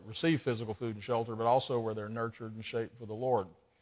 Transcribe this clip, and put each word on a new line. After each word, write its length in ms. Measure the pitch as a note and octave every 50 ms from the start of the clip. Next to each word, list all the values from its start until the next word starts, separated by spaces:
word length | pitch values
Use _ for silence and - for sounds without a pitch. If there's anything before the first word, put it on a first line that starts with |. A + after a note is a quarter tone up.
| -
receive 340 | A2 A2+ - - E3 E3 C3 -
physical 320 | C3+ A#2+ A2 A#2 A2 G#2+
food 200 | - B2 A#2 A2
and 100 | G#2 G#2
shelter, 300 | - B2 A2+ A2+ A#2 A2+
but 100 | G#2+ A2+
also 320 | A#2 B2 C3 - - C3 A#2+
where 160 | A2+ A2 G#2+
they're 140 | G#2+ G#2 G#2+
nurtured 460 | A2+ A#2 A#2 A#2 A2+ - A#2+ A2 A2
and 100 | A2 G#2+
shaped 340 | - - A#2 A2+ - - A#2+
for 80 | A#2+
the 60 | G#2 G#2+
Lord. 360 | A2 B2+ C3 B2+ A2 F#2+ F2 D#2+ - _ _ _ _